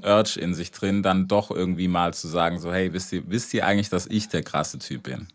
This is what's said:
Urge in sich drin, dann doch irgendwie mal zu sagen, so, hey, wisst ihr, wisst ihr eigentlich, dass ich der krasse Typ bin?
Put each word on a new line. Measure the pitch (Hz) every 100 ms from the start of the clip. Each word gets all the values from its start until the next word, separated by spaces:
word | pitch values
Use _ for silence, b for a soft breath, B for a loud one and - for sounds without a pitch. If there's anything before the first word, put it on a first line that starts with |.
Urge | 101 104 110 -
in | 87 85
sich | 85
drin, | - 98 101
dann | 95 95 92
doch | 101 -
irgendwie | - 92 90 92
mal | 87 85
zu | - 80
sagen, | 85 85 87
so, | 85
hey, | 92 92
wisst | 90 -
ihr, | 90 -
wisst | 113 -
ihr | 113 98
eigentlich, | 101 104
dass | 90 -
ich | 107 -
der | 82
krasse | - 71 - 67
Typ | - 64
bin? | - 64 95